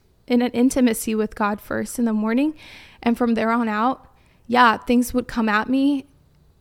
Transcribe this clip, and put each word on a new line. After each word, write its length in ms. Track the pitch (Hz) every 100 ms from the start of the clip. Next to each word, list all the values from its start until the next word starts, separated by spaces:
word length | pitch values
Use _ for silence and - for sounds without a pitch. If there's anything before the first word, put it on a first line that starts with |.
| _ _ -
in 160 | 240
an 100 | 240
intimacy 600 | 233 254 269 247 220 -
with 220 | 220 214 -
God 260 | 208 208
first 380 | - 220 220 -
in 60 | 233
the 80 |
morning. 420 | 214 214 240 302 311 - - - -
And 120 | 240 233
from 200 | 240 233
there 160 | 220
on 180 | 233 226
out, 380 | 214 240 285 - _ _ _ -
yeah, 300 | 240 247 214
things 360 | - 240 247
would 140 | 247 240
come 200 | 240 220
at 220 | 208 220
me 380 | 262 277 277 - _ _ _ _ _